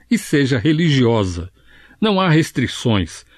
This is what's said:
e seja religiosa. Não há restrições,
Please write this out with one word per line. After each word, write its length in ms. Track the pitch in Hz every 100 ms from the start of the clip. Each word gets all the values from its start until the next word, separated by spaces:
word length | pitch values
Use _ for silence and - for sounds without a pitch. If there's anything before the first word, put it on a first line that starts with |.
| _
e 80 | 226
seja 420 | - 151 131 131
religiosa. 920 | 147 156 170 135 120 113 95 87 87 - _ - - -
Não 200 | 214 190
há 80 | 185
restrições, 960 | 156 160 - 120 - 127 104 82 - -